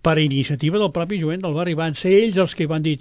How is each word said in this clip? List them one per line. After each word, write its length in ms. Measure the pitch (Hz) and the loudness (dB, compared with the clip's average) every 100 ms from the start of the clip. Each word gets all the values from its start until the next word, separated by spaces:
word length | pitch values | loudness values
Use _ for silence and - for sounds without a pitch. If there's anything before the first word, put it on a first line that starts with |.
per 160 | 165 156 | 0 2
iniciativa 580 | 151 135 131 147 151 202 | 2 0 -2 -2 0 0
del 140 | 202 | 0
propi 260 | 170 170 202 | -2 -4 -2
jovent 220 | 156 175 | -2 -4
del 120 | 190 | -4
barri. 200 | 151 175 | -2 -2
Van 200 | 160 165 147 | -2 -4 -2
ser 160 | 180 | 2
ells 260 | 196 226 190 | 4 4 2
els 160 | 180 - | 0 0
que 120 | 156 | -2
van 140 | 156 | -2
dir: 140 | 156 147 | -2 -2